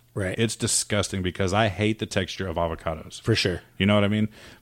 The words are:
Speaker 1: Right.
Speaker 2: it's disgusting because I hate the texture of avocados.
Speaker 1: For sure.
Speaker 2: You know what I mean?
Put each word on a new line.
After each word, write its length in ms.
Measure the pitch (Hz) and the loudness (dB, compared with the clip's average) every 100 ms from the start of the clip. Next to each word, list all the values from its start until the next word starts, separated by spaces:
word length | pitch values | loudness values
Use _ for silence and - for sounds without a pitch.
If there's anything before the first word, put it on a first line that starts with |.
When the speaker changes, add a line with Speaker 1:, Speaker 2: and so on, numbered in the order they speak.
| _ - | _ -6
Speaker 1:
Right. 180 | 92 98 | -4 0
Speaker 2:
it's 180 | 113 - | -2 0
disgusting 640 | 110 - - 104 95 98 | 0 0 0 0 0 -2
because 320 | 90 - 95 | -2 0 0
I 140 | 90 113 | 2 2
hate 300 | 90 107 110 | 2 0 0
the 60 | 107 | -4
texture 400 | 101 107 - 95 | -4 -4 -4 -4
of 80 | 82 | -2
avocados. 640 | 85 82 85 80 - - | -2 -2 -6 -6 -10 -4
Speaker 1:
For 140 | - 107 | 0 2
sure. 260 | 95 85 - - | 2 -2 -6 0
Speaker 2:
You 80 | 98 | 4
know 80 | 104 | 6
what 80 | |
I 40 | 101 | 4
mean? 180 | 107 107 - - - | 2 0 -4 -20 -16